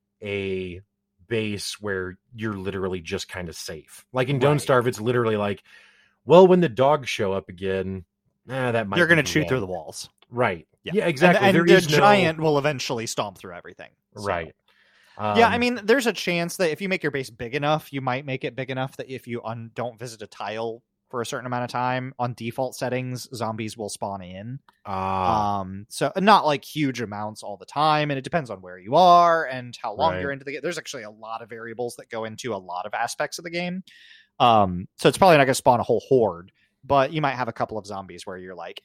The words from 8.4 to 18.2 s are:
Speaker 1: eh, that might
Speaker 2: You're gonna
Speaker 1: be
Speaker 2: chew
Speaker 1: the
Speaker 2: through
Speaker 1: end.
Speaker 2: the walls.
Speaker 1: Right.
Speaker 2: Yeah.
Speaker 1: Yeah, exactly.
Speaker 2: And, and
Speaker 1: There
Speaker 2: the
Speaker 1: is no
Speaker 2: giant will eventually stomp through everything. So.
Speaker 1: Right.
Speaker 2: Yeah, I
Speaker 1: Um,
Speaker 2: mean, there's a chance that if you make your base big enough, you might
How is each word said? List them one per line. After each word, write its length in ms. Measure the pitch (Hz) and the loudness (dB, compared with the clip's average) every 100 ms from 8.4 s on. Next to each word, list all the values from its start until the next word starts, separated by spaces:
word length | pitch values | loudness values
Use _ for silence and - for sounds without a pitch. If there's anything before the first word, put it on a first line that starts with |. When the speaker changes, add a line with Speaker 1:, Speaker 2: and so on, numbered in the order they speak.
| - | -10
Speaker 1:
eh, 220 | 131 127 | -4 0
that 160 | 117 101 | 0 0
might 100 | 101 | 2
Speaker 2:
You're 100 | 165 | 2
gonna 160 | 165 | 2
Speaker 1:
be 40 | 127 | 0
Speaker 2:
chew 120 | 151 | -2
Speaker 1:
the 60 | 147 | 0
Speaker 2:
through 100 | 131 | -2
Speaker 1:
end. 60 | |
Speaker 2:
the 40 | 92 | -4
walls. 380 | 87 92 - - _ _ | -8 -10 -14 -16 _ _
Speaker 1:
Right. 380 | 120 117 85 - _ | -2 -2 -2 -10 _
Speaker 2:
Yeah. 100 | 185 190 | -6 -2
Speaker 1:
Yeah, 100 | 170 | -2
exactly. 300 | 135 180 196 | 2 4 6
Speaker 2:
And, 100 | 196 | 4
and 80 | 170 | 4
Speaker 1:
There 200 | 170 185 | 8 6
Speaker 2:
the 60 | |
Speaker 1:
is 80 | 160 | 6
no 80 | 151 | 6
Speaker 2:
giant 420 | 202 202 160 160 | 6 6 4 2
will 180 | 156 147 | 2 4
eventually 480 | 143 135 - 120 113 | 2 -2 -4 -6 -4
stomp 300 | - 107 90 | -4 -6 -8
through 160 | 98 87 | -14 -14
everything. 360 | 85 - 73 _ _ 107 | -16 -18 -20 _ _ -8
So. 60 | 101 | -4
Speaker 1:
Right. 280 | 87 80 - _ _ _ _ _ - | -2 -4 -14 _ _ _ _ _ -6
Speaker 2:
Yeah, 300 | 208 208 226 | 0 4 4
I 80 | 240 | 2
Speaker 1:
Um, 60 | |
Speaker 2:
mean, 180 | 240 240 | 0 -2
there's 240 | 208 269 226 | 2 2 2
a 60 | |
chance 440 | 180 - 175 170 - | -2 -4 -2 -4 -2
that 140 | 175 | -2
if 100 | 151 | -2
you 80 | 196 | -4
make 120 | 185 | -4
your 100 | 151 | -2
base 180 | 139 127 | -4 -8
big 260 | 120 120 143 | -10 -8 -4
enough, 380 | 147 156 - | 0 -2 -2
you 80 | 139 | -6
might 240 | 131 127 | -4 -4